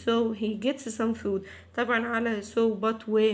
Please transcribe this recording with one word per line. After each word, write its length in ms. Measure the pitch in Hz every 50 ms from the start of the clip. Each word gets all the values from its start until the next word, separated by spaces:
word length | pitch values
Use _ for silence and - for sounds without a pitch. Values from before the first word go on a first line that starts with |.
| -
so 340 | 233 233 233 233 226 220 202
he 260 | 220 214 214 196 202
gets 300 | 262 285 277 - 233 208
some 260 | - 226 226 220 - -
food." 180 | 202 196 190 196 - - - - - -
طبعًا 300 | 233 240 226 240 226 233
على 340 | 233 240 226 233 233 220 202
so, 440 | 202 - - 233 226 226 214 190 208
but 100 | 220 226 220 -
و 260 | 220 214 214 214 220